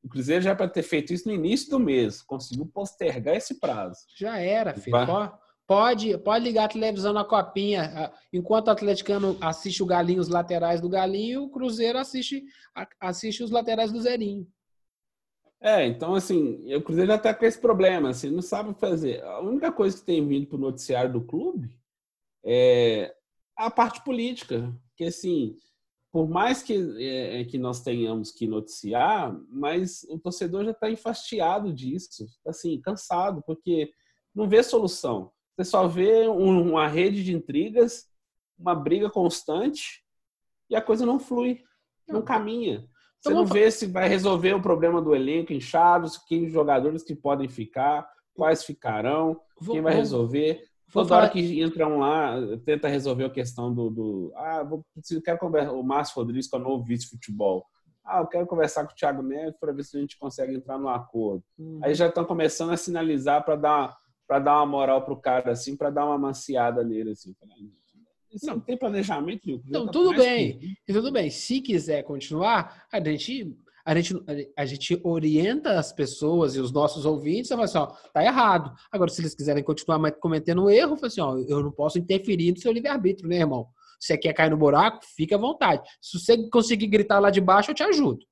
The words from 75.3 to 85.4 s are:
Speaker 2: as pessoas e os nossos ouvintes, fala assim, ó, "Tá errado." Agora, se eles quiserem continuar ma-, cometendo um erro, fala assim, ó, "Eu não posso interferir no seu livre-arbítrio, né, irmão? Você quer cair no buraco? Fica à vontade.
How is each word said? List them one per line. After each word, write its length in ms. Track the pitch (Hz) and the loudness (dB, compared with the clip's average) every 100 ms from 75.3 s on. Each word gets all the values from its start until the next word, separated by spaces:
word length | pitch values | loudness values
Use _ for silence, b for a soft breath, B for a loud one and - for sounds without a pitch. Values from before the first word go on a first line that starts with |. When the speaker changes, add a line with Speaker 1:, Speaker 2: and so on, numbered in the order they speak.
| 151 185 277 - 185 | 2 2 0 0 0
Speaker 2:
as 120 | 147 | 0
pessoas 640 | - 139 - 151 170 147 | -4 -6 -2 0 2 2
e 60 | 135 | 0
os 100 | 123 | -2
nossos 360 | 143 147 160 147 | 2 0 0 -2
ouvintes, 420 | 147 147 196 247 | -2 -2 -4 -2
fala 160 | 233 | -2
assim, 140 | 202 175 | 0 0
ó, 80 | 139 B B | -2 B B
"Tá 100 | 151 | 2
errado." 520 | 196 262 226 180 139 b b | 4 6 6 4 0 b b
Agora, 160 | 202 170 | -2 0
se 140 | - | 0
eles 120 | 160 | -6
quiserem 280 | - 143 147 | -4 0 0
continuar 360 | 147 151 - 160 | 0 -4 0 2
ma-, 120 | 156 | 2
cometendo 540 | 151 170 156 156 170 | 0 -2 0 0 4
um 40 | 196 | 6
erro, 280 | 214 320 302 | 6 6 -2
fala 100 | 247 | -4
assim, 140 | 208 | -4
ó, 180 | 147 131 | -2 -2
"Eu 240 | 127 143 | -2 -2
não 80 | 143 | -2
posso 280 | 143 151 180 | -2 0 0
interferir 520 | 175 190 190 180 170 | 0 -2 0 2 2
no 80 | 175 | 2
seu 140 | 240 | 0
livre-arbítrio, 560 | 233 285 277 185 190 170 | 0 -2 0 0 0 -2
né, 80 | 175 | 2
irmão? 320 | 156 127 - b b b | 2 0 -8 b b b
Você 200 | - 156 | -2 0
quer 160 | 165 | 0
cair 160 | 151 160 | 2 2
no 60 | 156 | 6
buraco? 400 | 151 143 214 - - - | 6 6 4 0 -16 -6
Fica 200 | 160 | 0
à 20 | |
vontade. 500 | 202 | 2